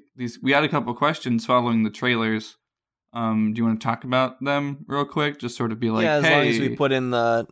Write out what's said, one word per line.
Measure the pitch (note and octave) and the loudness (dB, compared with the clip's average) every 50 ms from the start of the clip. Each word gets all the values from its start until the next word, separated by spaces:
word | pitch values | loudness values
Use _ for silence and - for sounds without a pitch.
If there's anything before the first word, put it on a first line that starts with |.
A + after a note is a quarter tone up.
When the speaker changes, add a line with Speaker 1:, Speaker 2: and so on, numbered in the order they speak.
| - _ _ | -14 _ _
Speaker 1:
these? | C3 B2 A#2 - - | -8 -8 -8 -8 -4
We | A#2 C3 C#3 | 0 2 2
had | C#3+ D#3 | 2 2
a | C#3+ | 2
couple | D3+ C#3+ A2 A#2+ A#2 | 0 -2 -2 -2 -2
questions | - C#3+ D3+ D3+ - - B2+ A#2+ A2+ - | 0 0 0 0 -2 -2 -2 0 0 2
following | - B2+ B2 A#2+ A#2+ A#2 A2+ A2 | 2 2 2 2 2 2 2 0
the | G#2 | 0
trailers. | - - B2+ B2 A#2+ A2+ A2+ A2 A2 G#2+ G#2+ - - _ _ _ _ _ _ _ _ _ _ _ | -2 -2 0 0 0 2 0 0 -2 -2 -4 -8 -16 _ _ _ _ _ _ _ _ _ _ _
Um, | - A#2 A#2 A2+ A2 G#2+ A2 G#2+ G#2+ | -8 -4 -2 0 0 2 2 0 0
do | A#2 | 2
you | A#2 | 2
wanna | A2+ A2 A2 | 2 0 0
talk | - A2+ A2+ - - | -2 -4 -4 -4 -4
about | B2+ B2+ C3 C3 B2+ - - | -2 0 2 0 0 -2 -6
them | C3 C#3 C#3 C#3+ C#3+ C#3 C#3 C#3 - - | -4 -2 -2 -2 -2 -4 -8 -10 -10 -6
real | C#3 C#3+ C#3+ | -4 -4 -4
quick? | C#3+ - D3+ D3 D3 C#3+ - | -2 -2 0 0 0 -2 -4
Just | B2 A#2+ - - | -8 -10 -6 -4
sort | A#2+ A2+ A2 | -4 -4 -2
of | A2+ | -2
be | A#2+ A2+ | -2 0
like, | A2 A2 A2+ | 0 2 2
Speaker 2:
Yeah, | D#3 D3+ D3 | 2 2 2
as | D3+ | 4
Speaker 1:
"Hey." | D#3+ D#3+ D3 | 4 4 4
Speaker 2:
long | C3+ A#2+ | 4 2
as | A#2 A2+ | 2 0
we | C#3 B2 A2+ - | 0 -2 0 0
put | C#3+ C3+ C3+ | 0 2 2
in | C3 B2+ B2 | 0 0 0
the | B2 A#2+ A#2 A#2 A#2 A#2 A#2+ - | 0 2 2 2 2 0 -2 -4